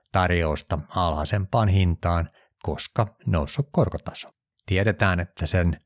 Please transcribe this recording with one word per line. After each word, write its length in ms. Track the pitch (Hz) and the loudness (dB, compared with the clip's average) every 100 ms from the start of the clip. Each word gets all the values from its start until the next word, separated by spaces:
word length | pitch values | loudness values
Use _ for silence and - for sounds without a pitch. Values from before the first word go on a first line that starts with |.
| _ | _
tarjousta 680 | 95 90 87 80 73 - 76 76 95 | 0 2 2 0 -2 -4 -6 -4 -2
alhaisempaan 720 | 85 76 76 104 92 120 107 | -2 -2 -2 -4 0 0 2
hintaan, 600 | 95 90 82 87 85 85 _ _ _ | 4 2 2 0 -2 -4 _ _ _
koska 440 | - 73 - - 104 _ - | -8 -8 -6 -4 -4 _ -2
noussut 440 | 90 69 - 139 | -2 -2 -4 -2
korkotaso. 580 | - 113 - - - - _ _ _ - | 0 0 -2 -10 -14 -18 _ _ _ -2
Tiedetään, 540 | 95 107 98 98 90 | 0 2 2 2 2
että 260 | 87 - 85 | -2 -6 -2
sen 340 | 92 85 80 | 2 2 -2